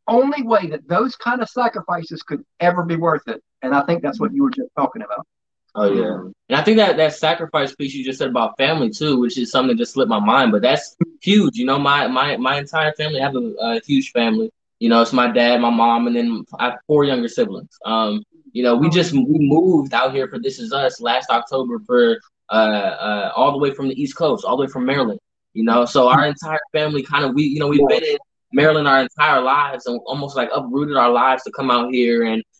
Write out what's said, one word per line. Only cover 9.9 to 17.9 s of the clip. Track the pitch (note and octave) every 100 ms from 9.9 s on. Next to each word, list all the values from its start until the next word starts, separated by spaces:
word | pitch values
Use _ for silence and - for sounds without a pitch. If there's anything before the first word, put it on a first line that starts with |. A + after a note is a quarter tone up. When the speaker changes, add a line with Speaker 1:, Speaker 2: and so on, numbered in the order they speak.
Speaker 2:
slipped | C3+ A#2
my | A2
mind, | G#2 C3 B2
but | G#2
that's | B2 D3+ - _ E3+ -
huge. | F3 G#3 E3 A2+
You |
know, | B2+ C#3
my, | C#3+ C#3+ A#2+
my, | B2+ C#3+ A#2+
my | B2+ C#3+
entire | C#3+ D#3+ D3+
family, | D3+ D3+ C#3+
I |
have | C3+ C3
a, | A#2 G#2
a | A2+ A2+ -
huge | C#3 C3+
family. | B2 A#2 A2 A2 _ _ _
You | A#2
know, | A#2
it's | A#2
my | B2+ A#2+
dad, | A2+ A#2+ A#2+
my | A#2+
mom, | A#2 A#2 A#2 A#2+
and | A#2+
then | A#2+ A2 - -
I | B2
have | - -
four | D3+
younger | C#3+ B2+ A#2
siblings. | - G#2+ F#2+ - _
Um, | G#2